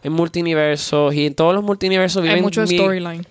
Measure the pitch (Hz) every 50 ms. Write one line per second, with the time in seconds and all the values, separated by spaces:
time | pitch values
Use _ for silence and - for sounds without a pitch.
0 | _ 143 156 165 170 165 - 175 170 170 165 156 151 151 151 147 - - - 147
1 | 147 143 143 147 147 147 139 - 160 165 180 202 208 208 202 196 - 185 190 190
2 | 185 185 175 196 175 160 160 175 185 202 196 220 220 175 175 175 190 190 190 185
3 | 175 170 170 170 175 -